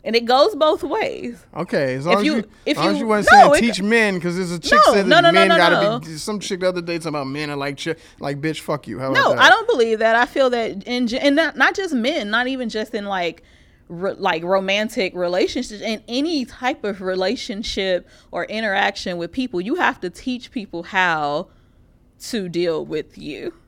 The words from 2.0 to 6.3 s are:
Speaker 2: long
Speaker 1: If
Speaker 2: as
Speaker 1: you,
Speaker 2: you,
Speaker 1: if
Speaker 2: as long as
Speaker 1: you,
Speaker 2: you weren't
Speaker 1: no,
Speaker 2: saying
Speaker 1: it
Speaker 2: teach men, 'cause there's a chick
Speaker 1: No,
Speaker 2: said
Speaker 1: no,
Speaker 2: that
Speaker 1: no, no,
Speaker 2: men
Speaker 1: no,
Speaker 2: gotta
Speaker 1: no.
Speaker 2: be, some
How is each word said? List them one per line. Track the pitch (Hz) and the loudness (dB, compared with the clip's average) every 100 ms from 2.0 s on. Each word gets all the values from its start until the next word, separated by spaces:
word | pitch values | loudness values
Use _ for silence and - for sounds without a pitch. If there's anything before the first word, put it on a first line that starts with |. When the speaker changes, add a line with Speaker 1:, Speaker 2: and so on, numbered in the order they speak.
| 151 | 0
Speaker 2:
long | 202 | 2
Speaker 1:
If | |
Speaker 2:
as | 240 | 2
Speaker 1:
you, | 240 | -2
Speaker 2:
you, | - - - | -6 -10 -4
Speaker 1:
if | 294 | 0
Speaker 2:
as | |
long | 302 | 0
as | 294 | 0
Speaker 1:
you, | |
Speaker 2:
you | 226 | 0
weren't | 214 - | 0 8
Speaker 1:
no, | 784 | 8
Speaker 2:
saying | 285 | 10
Speaker 1:
it | 294 | 6
Speaker 2:
teach | 233 208 | 2 0
men, | 202 233 214 185 | 0 2 2 0
'cause | 170 175 | -4 -4
there's | 180 | -4
a | 170 | -6
chick | - 587 587 | 2 6 8
Speaker 1:
No, | |
Speaker 2:
said | 208 196 | 6 6
Speaker 1:
no, | 311 | 6
Speaker 2:
that | |
Speaker 1:
no, | 339 | 6
no, | 339 | 6
Speaker 2:
men | 339 | 4
Speaker 1:
no, | 330 | 6
Speaker 2:
gotta | 170 - | 4 4
Speaker 1:
no. | 202 226 | 2 -2
Speaker 2:
be, | 156 156 | -8 -10
some | - | -8